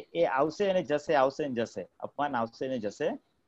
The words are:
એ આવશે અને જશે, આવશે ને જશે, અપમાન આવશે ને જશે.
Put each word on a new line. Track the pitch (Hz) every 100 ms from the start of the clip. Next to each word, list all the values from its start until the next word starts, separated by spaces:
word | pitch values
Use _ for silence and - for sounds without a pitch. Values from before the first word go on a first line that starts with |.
| -
એ | 170 165
આવશે | 131 156 156 202
અને | 185
જશે, | 143 147 -
આવશે | 147 135 135 147
ને | 120
જશે, | 110 104 87 -
અપમાન | - - 143 127
આવશે | 117 - 135
ને | 131
જશે. | 104 - 135 277 _ _